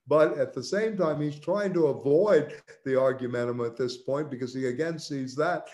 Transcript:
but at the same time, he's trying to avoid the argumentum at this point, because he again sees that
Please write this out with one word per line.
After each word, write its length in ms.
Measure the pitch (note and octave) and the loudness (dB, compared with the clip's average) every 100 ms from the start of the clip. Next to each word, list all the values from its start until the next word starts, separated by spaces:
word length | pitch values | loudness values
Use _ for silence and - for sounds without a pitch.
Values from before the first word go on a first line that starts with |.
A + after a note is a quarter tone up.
| B2 | 2
but 300 | D3+ E3 D3 | 4 4 2
at 160 | B2+ | -2
the 100 | C3+ | -4
same 360 | A#2 G3 A3 G3+ | -4 -2 -2 0
time, 200 | D#3+ D3 | -2 0
he's 220 | D3+ D3 | -4 -6
trying 320 | - G3+ G3+ | -4 -2 0
to 140 | F3 D3+ | 2 2
avoid 760 | A#2+ C#3 D3+ G#3 E3 - - - - | 2 4 4 6 4 4 -10 -18 -10
the 160 | C3+ C3 | -2 2
argumentum 640 | C3+ B2+ A#2+ A#2+ A#2+ A#2+ | 2 0 -4 -2 -2 -2
at 160 | A#2 A#2 | -4 -2
this 180 | B2+ - | -4 -4
point, 340 | - C#3 D3+ | -4 -4 -4
because 220 | B2 B2+ | -6 -6
he 140 | C3 C3+ | -4 -4
again 320 | C3 E3 D#3+ | -2 -4 -4
sees 360 | - C#3 C3 B2+ | -8 -6 -6 -2
that 320 | E3 D#3+ - | 0 -2 -6